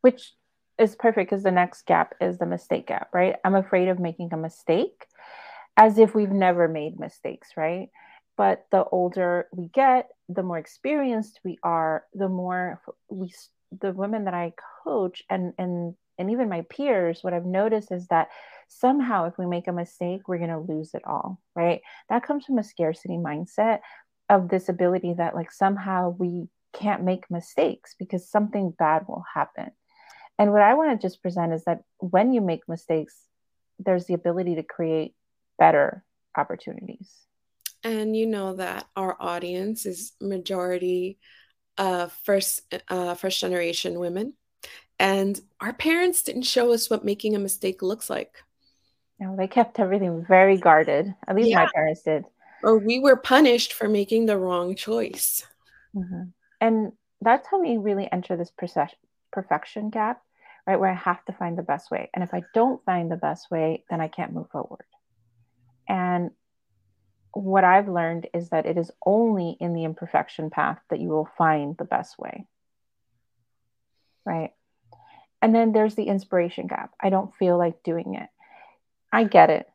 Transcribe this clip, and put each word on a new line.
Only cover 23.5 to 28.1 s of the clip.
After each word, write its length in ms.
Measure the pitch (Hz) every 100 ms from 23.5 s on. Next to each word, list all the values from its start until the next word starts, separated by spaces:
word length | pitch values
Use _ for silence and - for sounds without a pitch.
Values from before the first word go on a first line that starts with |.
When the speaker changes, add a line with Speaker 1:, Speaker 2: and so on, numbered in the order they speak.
| - 214 208 - - _ _ _
Speaker 1:
of 200 | 202 180
this 200 | 185 185
ability 440 | 180 180 180 175 170
that, 200 | 165 -
like, 160 | 165
somehow 640 | - 196 196 190 185 180 175
we 300 | 180 175 170 _ _
can't 320 | - 208 -
make 260 | 180 185 -
mistakes 680 | 175 - - 165 - - -
because 280 | 185